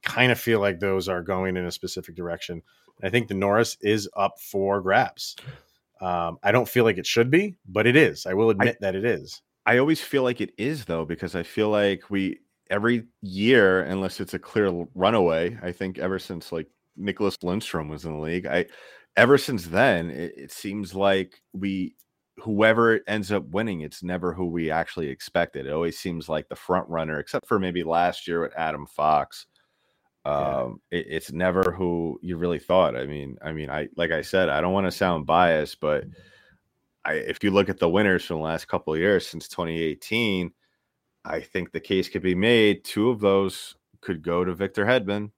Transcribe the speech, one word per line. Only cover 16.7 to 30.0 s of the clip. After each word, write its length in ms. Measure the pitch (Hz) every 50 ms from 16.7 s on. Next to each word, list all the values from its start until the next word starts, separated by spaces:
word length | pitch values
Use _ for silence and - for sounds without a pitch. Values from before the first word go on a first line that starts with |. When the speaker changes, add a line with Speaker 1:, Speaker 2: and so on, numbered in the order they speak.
| _ _ _ _ _
Speaker 2:
Nicholas 400 | - 95 101 92 - 107 98 -
Lundstrom 520 | - - 87 90 107 - - - 85 76 76
was 160 | 78 76 82
in 80 | 82 78
the 60 | 76
league, 260 | 78 78 85 92 90
I, 220 | 76 69 90 85 - - - - - - - _ _ _
ever 200 | 98 113 120 143
since 280 | 135 - - 135 101 85
then, 420 | 87 82 98 123 139 101 85 82 85
it, 240 | 67 65 87 82 -
it 140 | - 69 - -
seems 420 | - - 104 98 107 101 87 90
like 460 | 98 98 98 98 95 95 92 _ _ _ _
we, 440 | - 95 95 98 98 95 92 - _ _ _ _ _ _ _ _ _
whoever 640 | - - 113 107 101 107 110 113 113 117 113 113 104 -
ends 220 | - 104 107 101 92
up 120 | 104 98 -
winning, 340 | - 80 98 113 113 95 82
it's 200 | 76 76 - - 90
never 280 | 90 90 90 85 90
who 140 | 82 87 92
we 260 | 87 82 85 82 78
actually 380 | 78 82 82 - - - 82 71
expected. 560 | 67 - - - _ 87 85 - _ 71 65
It 80 | 67 73
always 260 | 78 85 85 80 -
seems 300 | - 95 85 82 78 -
like 180 | 78 78 76
the 80 | _ -
front 320 | - - - 90 92 -
runner, 320 | - 85 82 80 78 78 76
except 260 | 73 - - 135 _
for 120 | - 120 101
maybe 240 | 95 92 85 90 85
last 420 | 80 82 85 87 90 90 - -
year 140 | - 85 85
with 140 | 82 78 -
Adam 300 | - 82 80 78 73 73
Fox. 640 | - - - 73 78 76 73 69 - - - - _ _ _ _ _ _ _ _ _ _ _